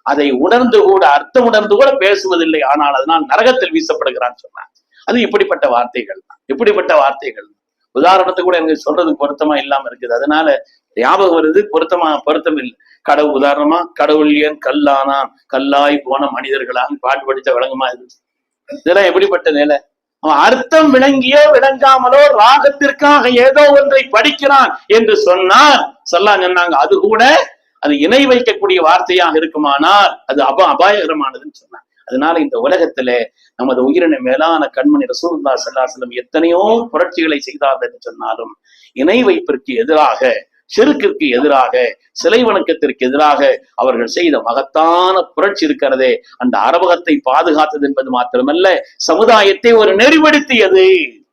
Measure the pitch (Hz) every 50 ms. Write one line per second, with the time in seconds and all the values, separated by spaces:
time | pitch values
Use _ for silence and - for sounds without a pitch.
0 | _ - 143 143 147 143 127 123 147 190 226 247 254 233 220 208 190 190 196 190
1 | 180 147 143 147 - - _ 262 247 233 220 214 208 208 202 220 269 269 277 277
2 | 185 196 202 196 - 185 180 170 165 160 160 151 139 131 143 151 147 143 139 131
3 | 135 147 165 160 147 127 139 208 226 254 254 254 - 165 160 160 - - 156 -
4 | - 135 123 123 123 123 - _ _ - _ - - _ _ _ _ _ _ _
5 | _ - 214 247 226 - 196 208 202 208 175 - - 135 120 120 123 120 - 127
6 | 110 95 95 95 _ _ - _ _ - 135 131 - 208 202 185 180 - 170 151
7 | 135 139 139 - 147 131 110 - 104 _ _ _ _ _ _ _ _ _ _ 127
8 | 151 175 190 190 180 185 180 185 175 185 180 170 160 160 156 151 - 143 151 175
9 | 175 160 143 - 143 143 143 143 156 151 151 139 139 139 139 135 131 131 127 123
10 | 123 120 117 120 139 147 151 156 160 156 139 - - _ _ _ _ _ _ 107
11 | 117 135 170 190 196 180 165 165 156 156 165 202 208 - - 160 165 160 180 170
12 | 165 156 151 143 - 147 160 160 160 170 156 143 127 120 _ _ _ _ _ _
13 | _ - 147 147 151 147 139 131 139 143 143 147 147 147 160 175 170 170 _ -
14 | 147 151 151 156 151 151 147 147 151 151 151 147 - - 143 147 147 143 139 139
15 | 135 139 139 139 131 - _ _ _ _ - 131 139 139 143 139 143 147 147 143
16 | - - 135 139 143 139 117 120 135 135 135 135 127 123 127 123 127 127 143 135
17 | - 127 139 135 135 135 131 131 - 139 131 120 131 135 135 131 131 123 123 120
18 | 123 _ _ _ _ _ _ _ _ _ _ _ _ - 139 - _ 160 180 196
19 | 196 175 170 190 196 196 190 175 - 165 151 143 147 147 147 139 _ _ _ _
20 | _ _ _ _ - 156 151 139 165 214 254 254 254 - 320 320 311 302 254 254
21 | 269 277 277 269 247 254 277 294 294 302 302 247 262 269 269 262 277 269 269 262
22 | 254 247 262 285 294 285 - 214 208 240 269 285 277 285 285 285 285 277 277 -
23 | 294 285 294 285 233 247 254 240 247 269 269 294 294 285 285 277 277 277 269 269
24 | 262 262 - 220 262 294 285 - 285 269 277 269 247 190 - - _ - 208 226
25 | 220 208 214 208 - 190 180 190 190 185 202 247 294 294 269 - - - - _
26 | _ - - 170 196 214 202 190 185 180 185 180 175 175 156 135 - 208 202 190
27 | 190 208 220 220 233 269 311 539 523 - - _ _ _ _ _ - 147 147 139
28 | 143 180 233 269 277 254 254 240 247 226 202 - 196 196 180 175 165 156 175 185
29 | 180 - 180 185 175 165 156 156 165 160 - 147 151 143 139 139 156 175 202 202
30 | 196 - - - _ - 135 143 135 131 135 - 185 156 143 135 170 202 208 208
31 | 170 156 160 151 139 135 131 123 - 302 _ - _ _ - - _ _ _ _
32 | _ - - - - 160 170 170 147 - - 113 117 135 180 175 170 - - 139
33 | 127 123 123 120 113 - _ _ _ _ _ - 123 135 127 127 127 131 151 180
34 | 175 160 151 127 127 127 131 139 156 165 165 160 147 139 _ 131 131 147 147 143
35 | 131 123 127 - - 175 170 143 139 139 127 - - - - 135 127 127 - 131
36 | 127 123 120 123 120 _ - 156 165 170 170 180 202 214 226 233 240 233 - 202
37 | 180 180 - 175 165 160 151 143 - 131 151 143 143 135 135 - 123 120 123 -
38 | _ 120 113 113 113 113 117 117 117 - - _ _ _ _ _ _ _ _ 123
39 | 135 165 214 247 247 202 170 - - - 139 127 _ - 127 113 117 139 160 151
40 | 151 127 113 - 131 127 113 104 - _ _ _ _ _ - 202 233 - - -
41 | - 196 - - 156 139 120 123 143 147 139 131 127 113 127 127 123 113 - _
42 | _ _ _ - - 170 214 240 254 220 202 190 151 165 165 - 151 139 127 _
43 | 127 127 135 143 151 147 143 139 139 135 123 - _ _ _ - 120 131 123 113
44 | 120 113 - 170 175 165 143 117 107 117 120 131 131 - _ 156 160 165 170 180
45 | 185 185 190 185 175 - _ 151 170 202 196 - 165 147 147 143 147 131 135 131
46 | 131 127 117 - _ _ - _ 127 123 113 101 104 123 160 175 190 175 175 170
47 | - 170 151 143 _ 131 131 151 170 175 151 151 156 151 151 147 143 139 139 139
48 | 135 131 127 123 123 123 - 123 127 143 151 180 185 190 170 - - _ _ _
49 | - - 160 180 226 214 226 214 202 196 190 - - 233 233 226 214 190 190 202
50 | 233 294 320 311 311 302 294 285 294 - 254 226 202 185 185 190 190 190 185 175
51 | 151 123 113 107 _ _